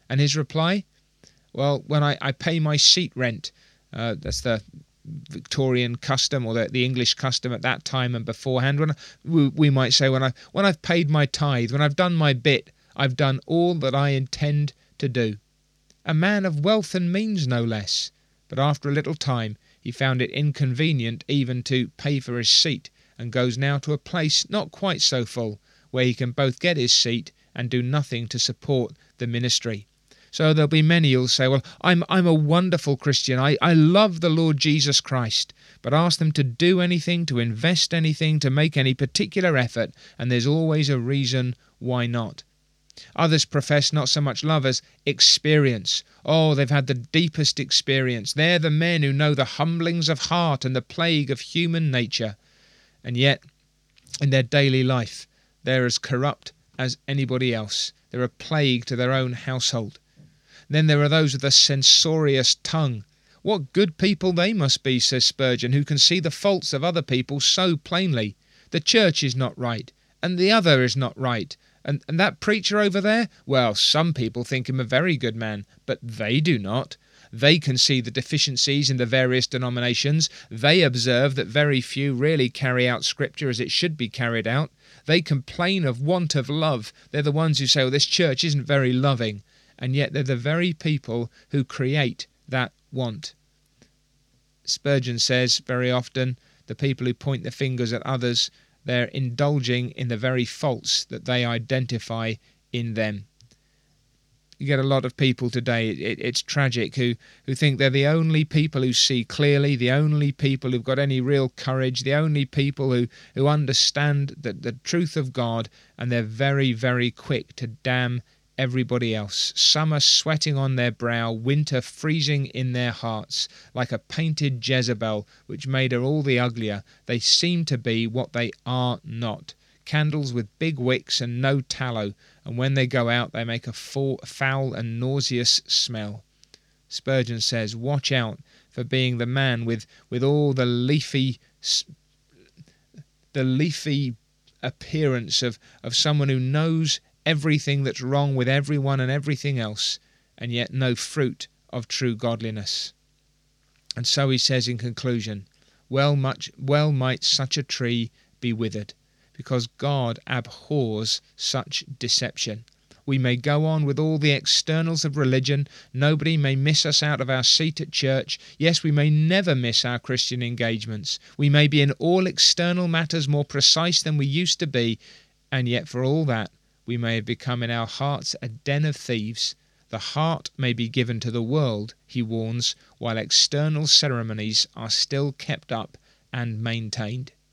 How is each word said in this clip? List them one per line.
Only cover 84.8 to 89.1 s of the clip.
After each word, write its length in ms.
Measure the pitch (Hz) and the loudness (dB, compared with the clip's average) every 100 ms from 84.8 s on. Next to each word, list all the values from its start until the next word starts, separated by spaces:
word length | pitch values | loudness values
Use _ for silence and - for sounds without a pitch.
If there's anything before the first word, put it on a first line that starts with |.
| _ - - | _ -14 0
They 160 | 170 | 0
complain 640 | 156 139 - - 175 196 147 | 2 -2 -4 -4 -2 0 -2
of 160 | 120 | -2
want 320 | 143 180 160 | 0 0 0
of 160 | 147 127 | -2 -2
love. 420 | 151 156 127 104 - - | -2 0 -2 -6 -16 -8
They're 100 | 143 | -2
the 100 | 147 | 0
ones 260 | 147 160 143 | 0 2 0
who 80 | 131 | 2
say, 160 | 147 | 2
'Oh, 80 | 131 | 2
this 140 | 139 | 2
church 400 | - - 165 131 | 0 2 2 2
isn't 220 | 170 147 123 | 0 0 2
very 260 | 139 127 | 2 4
loving.' 500 | 127 143 | 2 2